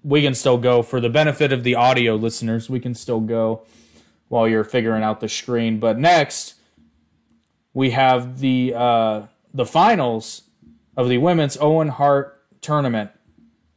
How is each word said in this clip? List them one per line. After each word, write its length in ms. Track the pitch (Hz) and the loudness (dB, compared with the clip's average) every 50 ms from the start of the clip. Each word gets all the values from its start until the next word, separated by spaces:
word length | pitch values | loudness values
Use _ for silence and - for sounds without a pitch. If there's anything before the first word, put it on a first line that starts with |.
| - | -4
we 180 | 143 143 151 | 0 2 2
can 120 | 143 139 127 | 2 2 0
still 240 | - - 139 123 120 | 0 2 2 2 2
go. 240 | 120 123 123 120 | 4 2 2 2
For 180 | 117 - - 127 | 2 0 -2 -2
the 80 | 117 117 | -2 0
benefit 420 | 117 151 156 151 - - 151 135 | 2 2 2 2 2 0 0 0
of 120 | 135 120 120 | 0 0 0
the 120 | 127 123 | -2 0
audio 400 | 117 120 127 131 123 120 113 110 | 2 4 4 4 2 2 0 0
listeners, 540 | 107 113 113 - - 117 113 113 113 113 - | 0 -2 -4 -4 -4 -4 -4 -4 -4 -4 -6
we 100 | 131 123 | -8 -6
can 160 | 123 127 120 | -6 -6 -8
still 240 | - - - 120 110 | -8 -6 -4 -4 -4
go 440 | 110 110 113 113 113 110 - - - _ _ _ _ _ _ - _ _ _ _ _ _ | -2 -2 -2 0 0 -2 -2 -4 -8 _ _ _ _ _ _ -20 _ _ _ _ _ _
while 180 | 117 113 113 113 | 0 0 2 2
you're 160 | 110 110 107 | 2 0 -2
figuring 400 | - - 127 110 113 113 110 110 | -2 -2 -2 -2 0 -2 -2 -2
out 160 | 110 110 - | -2 -4 -4
the 100 | 117 110 | -8 -8
screen. 500 | - - - - 123 117 117 113 110 107 | -8 -10 -6 -4 -2 -2 -2 -2 -2 -2
But 180 | 113 113 110 120 | 0 -2 0 2
next, 560 | 147 170 180 160 143 - - - - - - _ _ _ _ _ _ _ _ _ _ _ _ _ _ _ _ _ _ _ _ _ _ _ _ | 2 4 4 4 2 0 -4 -10 -12 -12 -16 _ _ _ _ _ _ _ _ _ _ _ _ _ _ _ _ _ _ _ _ _ _ _ _
we 180 | 135 135 131 | -2 -2 0
have 480 | 120 135 135 131 131 123 123 127 127 131 | 2 2 2 2 2 2 -2 -6 -8 -4
the, 340 | 135 131 127 127 127 127 120 | -2 0 0 0 0 -2 -2
uh, 460 | 117 123 120 117 113 113 110 107 107 107 - _ _ _ _ - | 0 0 2 2 2 2 0 -2 -4 -8 -12 _ _ _ _ -6
the 120 | 135 - | -6 -6
finals 760 | - - 160 185 226 233 180 135 120 113 110 - - - - - _ _ _ _ - _ _ _ _ _ | -2 2 2 4 4 4 2 0 -2 -4 -4 -8 -10 -14 -16 -18 _ _ _ _ -20 _ _ _ _ _
of 140 | 127 123 123 | -2 0 0
the 80 | 127 123 | 2 2
Women's 400 | 143 180 175 165 151 139 - - | 2 2 2 2 0 -2 -2 0
Owen 300 | 151 151 160 160 156 151 | 0 2 2 2 0 -2
Hart 520 | 127 139 143 143 139 139 139 - - _ _ _ _ _ | -2 0 2 2 2 2 0 -4 -12 _ _ _ _ _
Tournament 500 | - 151 151 147 139 127 117 107 104 101 - _ _ _ _ _ _ _ _ _ _ _ _ | -6 -2 -2 0 0 0 -2 -2 -4 -6 -12 _ _ _ _ _ _ _ _ _ _ _ _